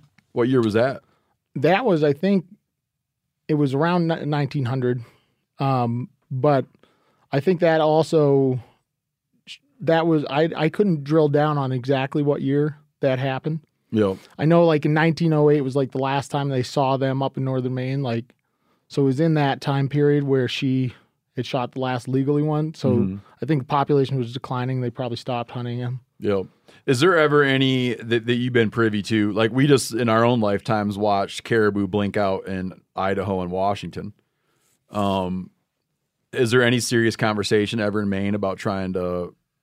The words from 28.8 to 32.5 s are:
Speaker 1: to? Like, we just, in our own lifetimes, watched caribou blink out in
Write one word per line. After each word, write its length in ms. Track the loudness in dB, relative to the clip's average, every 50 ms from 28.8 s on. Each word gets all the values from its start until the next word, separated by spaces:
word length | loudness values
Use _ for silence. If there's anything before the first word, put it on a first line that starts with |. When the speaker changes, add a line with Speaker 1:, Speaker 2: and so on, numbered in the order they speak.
| 0 2 0 -2 -2
Speaker 1:
to? 280 | 0 0 0 0 0
Like, 200 | 0 0 0 2
we 140 | 2 2 4
just, 280 | 4 4 4 2 0 -4
in 160 | -2 0 2
our 160 | 4 4 4
own 160 | 4 2 2
lifetimes, 560 | 0 0 -2 -2 -2 -2 -2 -2 -2 -2 -2
watched 460 | -2 0 0 0 0 -2 -4 -8 -12 -4
caribou 420 | 0 2 2 2 2 2 0 -2
blink 300 | -2 -2 -2 -2 -2 -2
out 300 | -2 -2 -2 -2 -4 -6
in 260 | -8